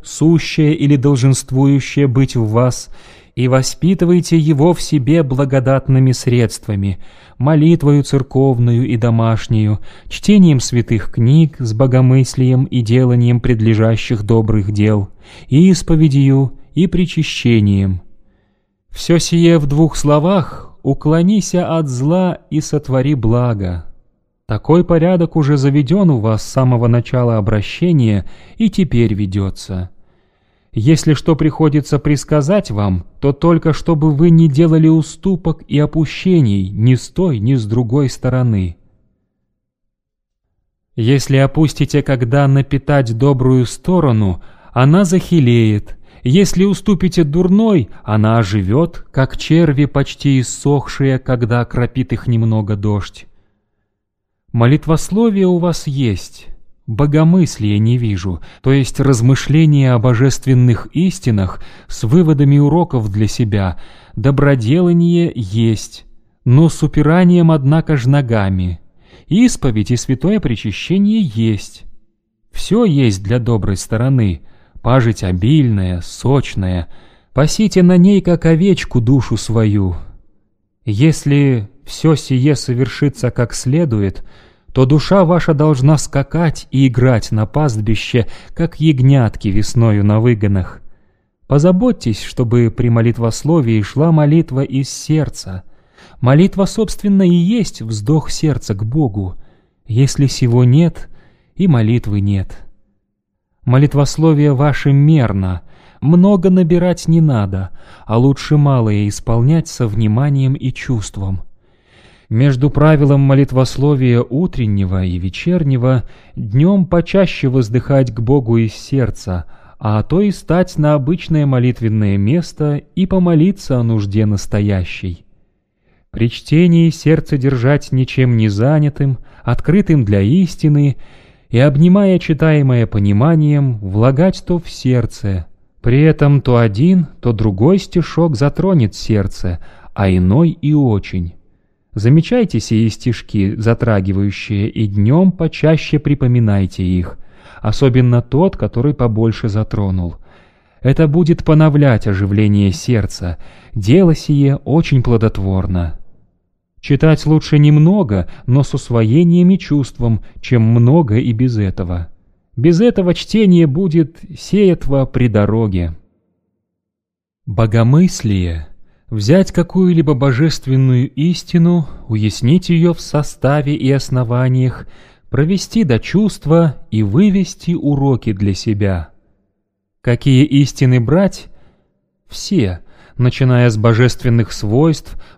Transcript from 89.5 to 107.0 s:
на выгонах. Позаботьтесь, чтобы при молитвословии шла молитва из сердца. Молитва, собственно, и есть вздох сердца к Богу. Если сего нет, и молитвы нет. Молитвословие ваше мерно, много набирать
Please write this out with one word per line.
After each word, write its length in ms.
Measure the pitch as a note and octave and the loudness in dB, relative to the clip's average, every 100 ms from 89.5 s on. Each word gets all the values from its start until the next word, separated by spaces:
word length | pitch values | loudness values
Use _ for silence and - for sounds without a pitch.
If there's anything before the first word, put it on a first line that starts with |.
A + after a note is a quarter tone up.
| G#2 G#2 A#2+ A2+ G#2 G2+ | 0 0 0 2 2 2
на 160 | G#2+ | 2
выгонах. 600 | B2 A2 G#2 G2 F2 - - - _ _ _ _ - | 2 0 0 -2 -4 -12 -20 -20 _ _ _ _ -2
Позаботьтесь, 800 | C#3+ E3+ F#3 B3 - A#2+ G#2 | 2 2 2 0 -2 -4 -6
чтобы 500 | - - A#2+ A#2+ A2+ G#2+ | -8 -6 0 0 0 -2
при 120 | A#2+ | -2
молитвословии 920 | A#2 A#2 A2+ A#2 - C#3+ E3+ A#2 A2 | 0 0 -2 -4 -4 -2 0 0 -2
шла 320 | G2 B2+ E3 | -2 -2 2
молитва 480 | D#3+ D3 D#3+ - C3 | 2 2 2 0 -4
из 280 | C#3 C3 C3+ | -4 -4 -6
сердца. 720 | - - D#3 C3 - - F#2 - - _ _ - - | -10 -4 -2 -2 -8 -14 -14 -14 -20 _ _ -20 -4
Молитва, 420 | B2 D3 F#3+ F#3+ | 2 4 2 0
собственно, 600 | F#3+ - G#3+ - G3+ G3 F3+ | -4 -2 -6 -4 0 2 2
и 80 | F3 | 2
есть 460 | F3 A#3+ F3+ - | 0 -2 -4 -8
вздох 480 | A2+ G#2 G#2 D#3 - | -8 -6 -2 -2 -2
сердца 440 | - D#3 B2 - | -4 -2 -4 -6
к 120 | G2 A2 | -6 -4
Богу. 500 | D3 C#3 G2+ F#2+ - - _ _ _ - | -2 -2 -4 -8 -10 -18 _ _ _ -6
Если 420 | A2+ C#3 - C#3 | 0 0 0 -2
сего 360 | - B2 A#2+ | 0 0 2
нет, 460 | B2 C#3 E3+ - - - _ _ _ - | 4 4 2 -2 -16 -18 _ _ _ -2
и 100 | F#3+ | 0
молитвы 540 | B2+ G#2+ A#2+ G#2+ G2+ | 2 2 0 -2 -2
нет. 420 | G2+ G2+ F2+ - - - _ _ _ _ _ _ _ _ - | -2 -2 -6 -12 -18 -20 _ _ _ _ _ _ _ _ -2
Молитвословие 880 | C3 D3 C#3 C#3 - D#3+ D3 D3 | 2 2 0 -2 0 2 2 2
ваше 400 | C3 D3 B2 C#3+ | 2 0 0 0
мерно, 680 | C#3 C#3+ D#3+ A2+ G2 F#2 F2+ - - _ _ | 4 4 4 2 -2 -4 -6 -12 -20 _ _
много 500 | C3+ F3 F#3+ G3+ F#3+ | 0 4 4 2 2
набирать 600 | F#3 E3+ F3 F3+ E3+ | 2 2 0 0 -2